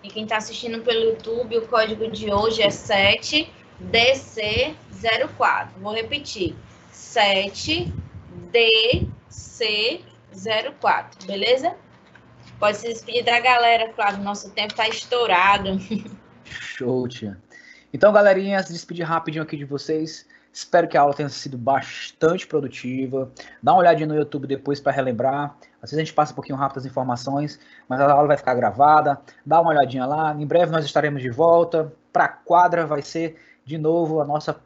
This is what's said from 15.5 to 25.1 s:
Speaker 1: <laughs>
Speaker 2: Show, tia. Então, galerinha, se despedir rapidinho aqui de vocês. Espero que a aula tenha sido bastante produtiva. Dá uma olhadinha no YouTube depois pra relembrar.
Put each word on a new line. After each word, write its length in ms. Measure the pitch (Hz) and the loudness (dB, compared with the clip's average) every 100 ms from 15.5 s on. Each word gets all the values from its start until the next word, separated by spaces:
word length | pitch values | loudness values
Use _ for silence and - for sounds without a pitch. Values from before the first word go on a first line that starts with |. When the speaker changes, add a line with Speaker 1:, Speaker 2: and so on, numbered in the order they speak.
| 202 196 190 - 220 - | 2 0 -6 -4 -8 -8
Speaker 1:
<laughs> 320 | - _ - - | -20 _ -20 -20
Speaker 2:
Show, 640 | - - - 123 127 123 | -16 -14 -6 -2 -2 -2
tia. 280 | - 107 98 _ - - - _ | -8 -12 -12 _ -20 -20 -20 _
Então, 220 | 131 202 | 4 6
galerinha, 480 | 208 202 190 196 196 | 8 6 4 2 -2
se 100 | 160 | -2
despedir 340 | 170 - 170 160 | -10 -12 -8 -2
rapidinho 380 | 165 - 156 | -2 -2 -6
aqui 140 | 151 151 | -6 -8
de 80 | 139 | -8
vocês. 680 | 139 - 156 160 - _ _ _ - | -8 -4 -4 -4 -10 _ _ _ -18
Espero 320 | - 175 165 | 0 2 4
que 80 | 160 | 4
a 60 | |
aula 140 | 143 139 | 2 2
tenha 140 | 147 | -6
sido 280 | - 147 127 | -8 -12 -6
bastante 880 | 123 135 - - - _ 160 185 - | 0 0 -2 -12 -16 _ 0 0 -4
produtiva. 880 | 156 135 - 127 131 131 135 127 - - - | -4 -4 -8 -8 -6 -4 -6 -6 -12 -20 -4
Dá 120 | - | 2
uma 60 | 185 | 6
olhadinha 260 | 175 160 156 | 6 4 2
no 100 | 151 | -2
YouTube 300 | 143 147 135 | -2 -4 -6
depois 340 | 139 143 139 | -6 -4 -2
pra 120 | - | -2
relembrar. 680 | 135 131 | 0 -2